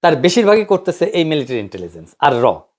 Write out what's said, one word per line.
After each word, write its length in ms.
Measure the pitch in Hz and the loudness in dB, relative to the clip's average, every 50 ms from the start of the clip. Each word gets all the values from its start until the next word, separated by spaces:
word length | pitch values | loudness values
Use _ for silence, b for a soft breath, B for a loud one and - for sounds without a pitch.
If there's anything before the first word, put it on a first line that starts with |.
| - | 2
তার 100 | 175 160 131 131 | 2 2 4 2
বেশিরভাগই 420 | 180 175 247 226 202 208 220 208 208 | 2 2 2 2 4 2 2 2 0
করতেছে 340 | 196 180 190 - 170 - 175 160 - | -2 -2 -2 -6 -4 -2 -4 -2 -2
এই 80 | 175 165 156 | -2 -2 -2
মিলিটারি 280 | 156 151 131 123 127 117 101 | -2 -4 -4 -4 -6 -8 -8
ইন্টেলিজেন্স 420 | 95 - 95 90 85 82 82 80 - _ _ - | -8 -12 -14 -14 -14 -16 -18 -20 -20 _ _ 0
আর 80 | 143 135 120 120 | 0 2 2 0
র। 20 | 123 92 - - _ _ | 0 0 -2 -10 _ _